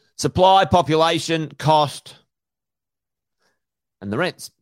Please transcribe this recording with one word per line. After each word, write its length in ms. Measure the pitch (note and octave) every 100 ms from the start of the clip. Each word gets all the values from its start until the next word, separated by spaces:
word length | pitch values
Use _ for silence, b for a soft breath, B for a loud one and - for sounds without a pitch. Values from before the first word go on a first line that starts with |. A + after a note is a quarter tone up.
| b -
Supply, 480 | C#3+ F3 F#3 F#3+ F#3+
population, 840 | F3+ C3+ D#3 D#3+ E3+ - E3 D3+ -
cost, 560 | C#3 D#3 D3 - - - _ _ _ _ _ _ _ _ _ _ _ _ _ _ _ _ _ _
and 120 | G2+
the 60 | A2
rents. 320 | F3 - - _